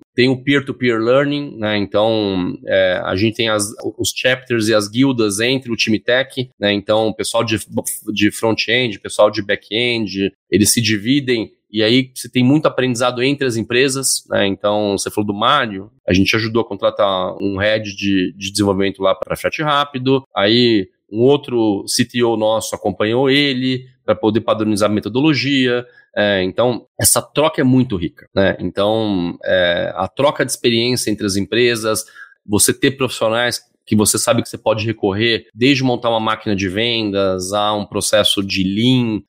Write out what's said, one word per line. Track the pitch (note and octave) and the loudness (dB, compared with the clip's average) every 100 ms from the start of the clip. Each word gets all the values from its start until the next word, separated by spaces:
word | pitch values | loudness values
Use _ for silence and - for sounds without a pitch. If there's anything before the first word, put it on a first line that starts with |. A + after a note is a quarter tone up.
| - | -8
tem | - B2 | 0 2
o | B2+ | 2
peer-to-peer | C3+ C#3+ C3+ - B2 A2+ | 0 0 0 -2 -2 0
learning, | A2 C3+ C#3+ C#3+ C#3+ A2+ | 2 2 2 -2 -8 -6
né? | G#2+ G#2 | -2 -2
Então, | G2 G2+ A2 A2 G2+ F#2 F2+ F#2+ - | 0 2 2 2 0 0 -4 -6 -2
é, | G2 F#2 F2+ E2+ | 2 2 0 -2
a | F#2 | 0
gente | A2 A2 | 0 0
tem | A2+ | 0
as, | G#2+ G#2 A#2 A2+ - | 0 -2 -6 -10 -6
os | A2 | -6
chapters | - B2+ B2+ - A#2 G#2+ | -2 0 0 -2 -2 2
e | |
as | G#2+ G#2 | 2 0
guildas | A2+ C3+ A#2+ G#2+ G2 | 2 2 2 0 0
entre | A#2 C3+ A#2+ | 0 -2 -4
o | A2+ | -4
time | - G#2 | 0 0
tech, | - B2 C3+ - B2+ _ | 2 0 0 -6 -8 _
né? | G2+ | 0
Então, | G2+ G2 G#2+ A2 | 0 2 2 2
o | - | -2
pessoal | G2 A2+ | -2 -2
de, | A2+ G#2+ - A2 - - A2 | 0 -2 -4 -8 -6 -8 -6
de | G2+ G#2 | 0 0
front-end, | - A2+ G#2+ - A#2+ B2 G2 | 2 -2 0 0 0 0 -4
o | |
pessoal | G2 - G#2+ | -8 2 2
de | A2 | 2
back-end, | G#2 G2 - G#2+ B2 A#2 G2+ G2 G2 - _ | -4 -6 -4 -2 0 -2 -2 -2 -2 -4 _
eles | F#3+ G#3 | 2 4
se | B2 | 2
dividem, | G#2+ G#2+ G#2+ C#3+ B2+ A#2 F#2+ _ _ | 0 -2 0 0 0 -2 -4 _ _
e | G#2+ | -2
aí | G#2+ B2+ C3 | 2 2 2
você | - A#2+ | -6 -6
tem | B2+ | 0
muito | B2 D3+ D3+ | 4 4 2
aprendizado | - B2+ A2+ B2 A#2+ | 0 -2 0 -2 0
entre | C3 C#3 C3+ | 0 0 -2
as | A2+ | -2
empresas, | G#2 A#2+ C#3 C3+ C3 - - | -2 0 2 0 -2 -4 -2
né? | G#2 G2+ | 0 0
Então, | F#2+ G#2 G#2 G#2 G2 | 0 0 0 0 -2
você | - | -2
falou | - G#2+ | -4 -4
do | |
Mário, | G2+ A#2 C#3+ A#2+ F#2+ G2+ _ - | 0 2 2 0 -6 -14 _ 0
a | |
gente | F#2 F#2+ A2+ | 2 2 0
ajudou | A2+ A2+ | 0 -2
a | - | -2
contratar | G2 A2 G#2+ G2+ F#2 F#2 F#2+ | -2 -2 0 0 0 -4 -4
um | G2 F#2+ | -4 0
head | G#2 A2 G#2 G2 | 0 0 -4 -6
de, | G2+ G2 F2+ - | -2 0 0 -4
de | G2 | -8
desenvolvimento | G#2 G2+ F#2+ G2 F#2 | -2 0 2 -2 -2
lá | F#2+ - | -2 -2
pra | - E2 | -4 -6
frete | F2+ - | -4 -4
rápido, | D3+ C#3+ C#3+ B2+ C3 C3+ - - | -2 -2 -2 -4 0 0 -2 0
aí | G2+ A#2+ A#2+ A2 F#2 _ _ | 2 4 4 2 0 _ _
um | G#2+ | 0
outro | B2+ C#3+ C#3 A#2+ A2 G2 - | 4 2 0 0 0 0 -2
C | - | -2
T | A#2 B2 | -2 0
O | A#2 A2 | 0 2
nosso | G#2+ A2 - G2 | 0 0 -4 -6
acompanhou | G#2 F#2 G#2+ A#2+ C#3 | -6 -2 0 2 2
ele | C#3 C#3+ B2+ B2+ B2+ - _ | 2 2 -2 -2 -4 -8 _
pra | - C3 | -4 0
poder | A2 A2 | 2 0
padronizar | G#2 G#2+ G#2+ G2+ G#2 | 0 0 0 0 0
a | |
metodologia. | G#2 G#2 A#2+ D#3 C3+ C3 C#3 B2+ B2 A#2 - _ G2+ | 0 -2 0 2 0 0 0 0 0 -4 -16 _ -2
É, | G#2 G2 | 2 2
então, | F#2 F2+ B2 A2 - - | 0 0 0 0 -8 -4
essa | A#2 A#2+ | 0 0
troca | - - D#3 D#3 | 0 0 0 2
é | |
muito | C3 C3 B2+ F#2+ | 2 4 2 -2
rica, | E2 - - F#2+ | -6 -10 -6 0
né? | F#2+ F2 | 0 0
Então, | F#2 F2+ G#2 A2 G#2+ F#2+ F2 E2+ F#2+ | -4 -2 0 0 0 0 -2 -6 -2
é, | F#2 F2 F2 F2+ F2 | 2 2 0 -2 -4
a | F#2 | -6
troca | - C#3+ D3 | 0 0 0
de | B2+ | -4
experiência | - B2 A#2 A#2+ B2 - | -2 0 0 0 -2 -2
entre | G#2+ G#2+ | -2 -2
as | G2 | -2
empresas, | F#2+ A2+ A#2+ A#2 A2 G#2+ - - - _ - | -2 2 2 2 -2 -4 -6 -18 -20 _ -10
você | G#2 - | -2 0
ter | - C#3 C3 | 0 -2 -2
profissionais | B2+ - A2+ A2+ A#2+ A2 - _ - | -4 -2 -2 0 -2 -4 -12 _ -2
que | G#2+ | 0
você | G#2 A2 | 2 0
sabe | A#2+ A2+ | 0 0
que | - | -2
você | A2+ | -4
pode | A#2 A2 A2+ | -2 -2 -2
recorrer, | G#2+ G#2 G2 A#2 A2 - | -2 -2 0 0 -2 -6
desde | G#2+ C3 C3+ | 0 2 2
montar | C3 B2 A#2+ | 0 0 0
uma | A2+ | 0
máquina | A2 G#2+ A2 G2 | 0 -2 -2 -2
de | F#2+ | -2
vendas, | F#2+ A#2 A#2 G#2+ G2 G2 F#2 F#2 | -2 -2 -2 -2 0 0 -2 -2
a | G#2 G#2 | -2 0
um | G#2 G2 | -2 -4
processo | G#2 - G#2+ G2+ - | -4 0 2 2 0
de | G2 G2 | -2 -2
lean, | F#2 G2 B2 B2+ A#2+ G#2 | 0 2 4 4 2 -2